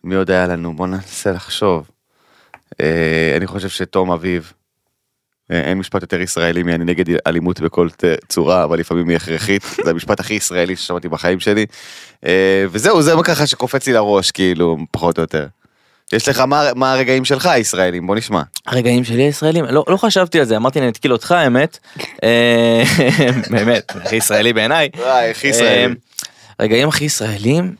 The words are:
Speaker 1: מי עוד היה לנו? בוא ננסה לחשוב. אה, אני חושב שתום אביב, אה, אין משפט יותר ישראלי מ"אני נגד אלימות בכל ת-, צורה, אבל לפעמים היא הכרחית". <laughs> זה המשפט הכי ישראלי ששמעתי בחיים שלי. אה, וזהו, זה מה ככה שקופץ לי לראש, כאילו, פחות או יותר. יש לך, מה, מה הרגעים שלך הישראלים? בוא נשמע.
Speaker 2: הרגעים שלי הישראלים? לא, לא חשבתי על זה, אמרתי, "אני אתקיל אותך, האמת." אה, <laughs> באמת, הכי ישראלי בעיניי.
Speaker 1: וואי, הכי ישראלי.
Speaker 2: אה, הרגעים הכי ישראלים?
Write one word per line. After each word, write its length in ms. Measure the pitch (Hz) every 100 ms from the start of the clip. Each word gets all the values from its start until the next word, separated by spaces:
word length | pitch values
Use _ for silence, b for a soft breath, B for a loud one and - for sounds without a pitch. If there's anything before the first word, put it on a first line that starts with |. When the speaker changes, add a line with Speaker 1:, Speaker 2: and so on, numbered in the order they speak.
Speaker 1:
מי 100 | 85
עוד 160 | 95 92
היה 160 | 92 90
לנו? 300 | 85 85 78
בוא 100 | 92
ננסה 460 | 95 95 - 104
לחשוב. 580 | 90 - - 104 85 76 _ _ b b b b b _ -
אה, 540 | 76 82 80 80 80 73
אני 100 | 92
חושב 220 | 95 92
שתום 420 | - 92 95 92
אביב, 420 | 87 90 87 78 _ _ _ _ _ _ _ _ _ _
אה, 80 | 87
אין 180 | 71 95
משפט 240 | 92 98
יותר 180 | 85 -
ישראלי 420 | 90 - 85 85
מ"אני 220 | 87 85
נגד 200 | 85 85 87 85 -
אלימות 340 | 82 87 90
בכל 280 | 80 - 85 -
ת-, 80 | 87 80 _
צורה, 360 | - 78 90
אבל 140 | 80 85
לפעמים 300 | 85 85 85
היא 80 | 82
הכרחית". 460 | - 80 104 98 -
<laughs> 100 | -
זה 60 | -
המשפט 300 | 82 85 104
הכי 140 | -
ישראלי 420 | 107 - 90 87 92
ששמעתי 320 | - 90 87
בחיים 320 | 80 87 92
שלי. 260 | 107 104 104 B B B B B -
אה, 380 | 92 95 95 98
וזהו, 320 | 92 151 202
זה 140 | 151 165
מה 60 |
ככה 240 | 175 160 147
שקופץ 400 | - 127 139 135
לי 60 |
לראש, 380 | 117 104 101 90
כאילו, 460 | - 95 85 85 80 78
פחות 280 | - 85 82
או 40 |
יותר. 240 | 82 78 73 _ _ _ _ _ _
יש 160 | 110 113
לך, 120 | 135
מה, 220 | 131 147 147 123
מה 160 | 131
הרגעים 320 | 131 127 131
שלך 220 | 131 135 175
הישראלים? 600 | 139 107 92 92 87 90
בוא 100 | 104
נשמע. 260 | 113 98 71 - -
Speaker 2:
הרגעים 380 | 127 123 120
שלי 180 | 120 113
הישראלים? 420 | 143 143 156 165
לא, 200 | 131 143 -
לא 80 | 190
חשבתי 440 | 226 196 175 165
על 40 | 127
זה, 100 | 107
אמרתי, 220 | 123 147
"אני 100 | 127
אתקיל 240 | 110 147
אותך, 200 | 120 -
האמת." 460 | 175 147 123 156 - B B B -
אה, 580 | 110 117 120 117 117 117 117 - 127
<laughs> 360 | 131 131 127 -
באמת, 420 | 113 110 117 - 98
הכי 120 | 87 110
ישראלי 360 | - 104 113
בעיניי. 360 | 110 110 160 147 -
Speaker 1:
וואי, 340 | 123 131 117
הכי 180 | 110 139
ישראלי. 360 | 117 117 123 120
Speaker 2:
אה, 60 | 120 _ B B B B B
הרגעים 300 | 110 113 147
הכי 160 | 151
ישראלים? 680 | 147 - 110 104 107 156 180 180